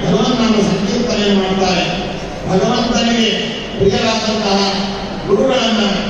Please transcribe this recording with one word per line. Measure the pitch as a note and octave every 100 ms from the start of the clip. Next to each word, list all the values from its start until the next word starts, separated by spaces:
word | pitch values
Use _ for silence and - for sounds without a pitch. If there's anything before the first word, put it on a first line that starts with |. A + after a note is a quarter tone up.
ಭಗವಂತನ | - F#3+ A#3 B3 A3+ G#3+ F#3
ಸಂಕೀರ್ತನೆ | F#3 G3+ A#3+ A3+ G#3+ G3+ G3
ಮಾಡ್ತಾರೆ, | F#3+ F#3+ F#3 F3 - - - - - - -
ಭಗವಂತನಿಗೆ | F#3 G#3 A#3 A#3 A3 A#3 A#3 A3 F3+ - - - -
ಪ್ರಿಯರಾದಂತಹ | G3+ G#3+ A#3 A3 G#3 G#3+ G#3 G3 G3 G3 G3 - - - -
ಗುರುಗಳನ್ನ | G#3 C4 B3+ A3+ G#3+ G#3 F3 -